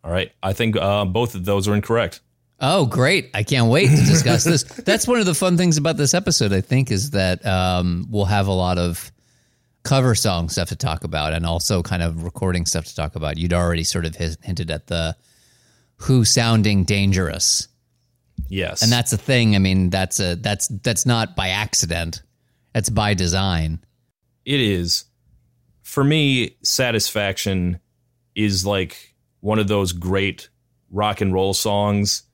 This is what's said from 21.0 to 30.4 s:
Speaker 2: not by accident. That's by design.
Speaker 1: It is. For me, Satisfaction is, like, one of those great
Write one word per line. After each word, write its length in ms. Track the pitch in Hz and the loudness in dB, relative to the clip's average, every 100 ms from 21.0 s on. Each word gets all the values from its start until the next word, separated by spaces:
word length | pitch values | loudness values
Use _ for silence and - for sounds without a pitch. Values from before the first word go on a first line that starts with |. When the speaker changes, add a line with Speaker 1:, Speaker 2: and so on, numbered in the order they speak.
| 127 | 0
Speaker 2:
not 300 | 117 110 - | 0 -2 -4
by 140 | 95 | -2
accident. 720 | 95 107 - 82 82 85 - _ _ _ _ _ | -2 -2 -2 -2 -4 -4 -10 _ _ _ _ _
That's 160 | 117 - | -4 -2
by 240 | 110 104 98 | 0 0 0
design. 640 | 87 92 95 82 80 80 _ _ _ _ _ _ - | 0 0 0 0 -2 -4 _ _ _ _ _ _ -4
Speaker 1:
It 140 | 143 | 0
is. 460 | 117 92 87 - - _ _ _ _ _ _ _ | 0 0 -2 -4 -6 _ _ _ _ _ _ _
For 200 | - - | -8 0
me, 540 | 139 156 143 131 110 _ | 2 4 2 2 0 _
Satisfaction 1160 | - - 127 113 - 107 101 98 - 95 90 87 _ _ _ _ _ - | -6 0 0 0 -2 -2 -2 -2 -2 -2 -2 -4 _ _ _ _ _ -2
is, 300 | 104 98 95 | 0 0 0
like, 500 | 101 90 - - _ _ _ | -2 -2 -8 -20 _ _ _
one 160 | 101 110 | -2 0
of 80 | 101 | 2
those 240 | 104 92 | 0 0
great 560 | 87 90 95 98 90 | -4 -2 0 -2 -4